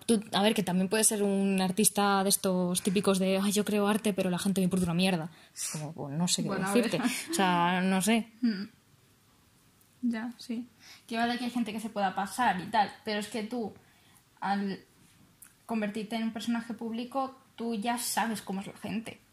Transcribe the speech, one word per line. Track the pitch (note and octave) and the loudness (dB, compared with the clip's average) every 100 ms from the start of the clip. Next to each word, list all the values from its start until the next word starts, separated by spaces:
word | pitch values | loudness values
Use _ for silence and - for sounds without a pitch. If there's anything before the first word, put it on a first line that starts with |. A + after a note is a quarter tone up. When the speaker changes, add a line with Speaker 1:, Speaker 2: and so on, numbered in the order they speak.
| - | 0
Speaker 1:
tú, | F#3+ - | 0 2
a | - | 2
ver, | G#3+ | 4
que | A3 | 4
también | F3+ F3+ F#3+ | 2 2 2
puedes | A3 G#3+ | 2 2
ser | G#3+ | 2
un | G3+ G3 G3 F#3+ | 2 2 2 2
artista | F#3 F#3 G#3 - G3+ G3 | 2 4 2 4 4 4
de | G3 | 4
estos | - G3 F#3 F3+ F3+ | 2 2 2 2 0
típicos | G#3 F#3+ G3 F#3+ | 0 2 2 2
de, | F#3+ F#3+ | 2 2
"Ay, | G3+ | 2
yo | G3+ G3+ | 0 0
creo | G#3 G3+ | 2 2
arte, | G#3 G#3+ | 2 0
pero | G3 F#3 | 0 0
la | F3 | 0
gente | G3 F#3+ | 0 2
me | F#3 | 2
importa | F#3 F3+ | 2 0
una | |
mierda". | E3+ F#3+ F3 E3 - - - - | 2 2 0 -4 -12 -20 -10 -8
Como, | D#3 D3+ | -6 -8
pues, | E3 D3 D3+ | -8 -6 -2
no | F3 | 0
sé | - | 0
qué | - | 0
Speaker 2:
Bueno, | G3 F#3+ | -2 2
a | |
ver. | A#3 | 2
Speaker 1:
decirte. | A3 D3+ B3 - - | 2 0 -2 -4 -4
O | |
sea, | E4 F#3 F3 F3 F3+ | 2 4 4 4 2
no | F#3+ F#3+ | 2 2
sé. | F#3+ A3+ - - | 2 2 0 -2
Speaker 2:
Mm. | A#3+ F#3+ G#3 _ _ _ _ _ _ _ _ _ _ _ _ - | -2 -2 -8 _ _ _ _ _ _ _ _ _ _ _ _ -6
Ya, | B3 A3 A#3+ - | -4 -4 -6 -12
sí. | - A#3 B3 _ - - - | -10 -8 -8 _ -20 -20 -8
Que | A3+ | -2
vale | A#3+ A#3+ | 0 0
que | A#3+ | -2
hay | |
gente | B3 A3 | -2 -2
que | G#3+ | -4
se | A3 | -6
pueda | G#3 F#3+ | -2 -2
pasar | F#3+ G3 - A#3 F#3 | 0 -4 0 0 0
y | D3 | 0
tal, | A3 G3 - | 0 0 -2
pero | A3 G#3+ | -6 -4
es | G#3 | -4
que | A3+ | -6
tú, | G#3 B3 G#3 - _ _ _ - _ - | -6 -4 -6 -8 _ _ _ -20 _ -8
al | F#3+ G3+ G3 F#3 - _ - _ - _ - _ - | -4 -2 -2 -6 -12 _ -20 _ -20 _ -20 _ -6
convertirte | A3+ G#3 A3 G#3 A3+ | -4 -2 -4 -4 -4
en | |
un | A3+ | -4
personaje | A3 A3+ A#3 A3+ | -4 -2 -2 -4
público, | G#3 A#3 A3+ A#3+ C4+ C4 - _ - | -8 -6 -6 -4 -4 -4 -8 _ -8
tú | A#3 | -4
ya | A3+ A#3+ A#3+ | -2 -2 -2
sabes | - G#3 A3+ G#3 | -2 -2 -2 -4
cómo | - F#3+ | -6 -8
es | G3 | -8
la | - | -10
gente. | G#3 G3+ A3+ - _ | -6 -6 -6 -16 _